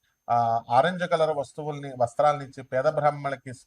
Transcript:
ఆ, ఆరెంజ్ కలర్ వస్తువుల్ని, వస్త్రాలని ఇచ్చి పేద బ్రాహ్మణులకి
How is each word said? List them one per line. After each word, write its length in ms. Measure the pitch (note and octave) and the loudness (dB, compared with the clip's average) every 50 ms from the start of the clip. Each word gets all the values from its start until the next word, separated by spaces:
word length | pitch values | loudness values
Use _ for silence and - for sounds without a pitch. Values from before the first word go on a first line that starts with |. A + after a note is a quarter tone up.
| _ _ _ _ _ - | _ _ _ _ _ 0
ఆ, 340 | A#2 A#2+ A#2 A#2 A2+ A#2 A2+ - | 0 2 2 2 0 -2 -2 2
ఆరెంజ్ 380 | A#2+ B2 C#3 F3 F#3 F3+ F3 F3 | 4 4 4 4 2 -2 -2 0
కలర్ 280 | F3 D#3+ D#3+ D#3 D#3 | 2 2 2 2 0
వస్తువుల్ని, 560 | C#3+ C3+ - - - D3+ D3+ D3 C#3+ C#3+ C#3 C3 B2 | -2 -6 -8 -10 -10 -8 -8 -8 -8 -10 -10 -4 -2
వస్త్రాలని 460 | A#2+ A#2 - - D3 D3+ D3 C#3+ C#3+ | -2 0 2 2 2 2 2 0 -4
ఇచ్చి 180 | C3+ C3+ - C3 | -12 -14 -16 -12
పేద 220 | - - B2+ C3 | -6 -4 0 0
బ్రాహ్మణులకి 680 | D3+ D3+ D3+ D3 D3 D3 C#3+ C#3+ C#3+ C#3 B2+ - C3 B2 - - | 0 0 2 2 0 0 -2 -4 -8 -8 -8 -10 -14 -16 -16 -18